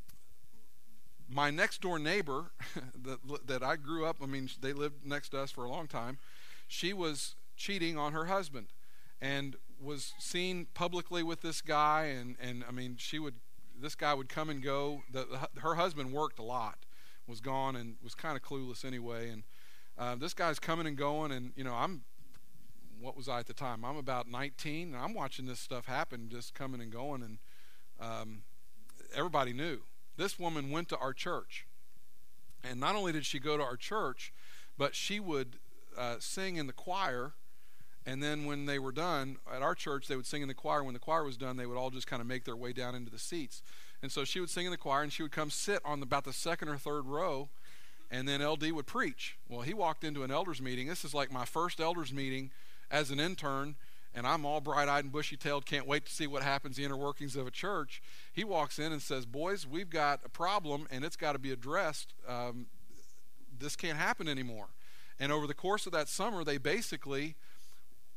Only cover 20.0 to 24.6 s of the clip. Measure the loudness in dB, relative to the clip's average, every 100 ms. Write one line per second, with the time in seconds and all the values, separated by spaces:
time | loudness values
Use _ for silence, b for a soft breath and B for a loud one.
20 | 0 0 -2 2 2 2 2 2 2 2
21 | 2 2 0 0 -2 -2 -2 2 2 0
22 | -4 -4 -4 -4 -4 -4 -4 -4 -4 -4
23 | -4 -4 -2 0 0 -2 0 0 -2 -2
24 | 0 0 0 -2 -2 -2